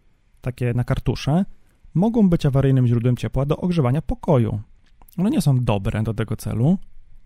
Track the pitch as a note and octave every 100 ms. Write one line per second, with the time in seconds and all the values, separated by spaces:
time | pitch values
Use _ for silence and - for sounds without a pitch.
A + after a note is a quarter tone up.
0 | _ _ _ _ B2+ B2 B2 A#2+ B2 C3
1 | - A2 - D#3 G3 - _ _ - D#3
2 | G#3 A#3 G3 E3+ D3 C3 C#3 C3+ B2 A#2+
3 | A#2 B2 A2 B2+ C#3 D3+ F3+ F3 B2 C#3
4 | - B3+ - C3+ A2 G#2 A2 - _ _
5 | - - F#3+ C#4+ D3 C3 A#2+ G#2 G2 G#2+
6 | A2 A2 A2 A2 - G#2+ B2+ F#3+ - -
7 | - -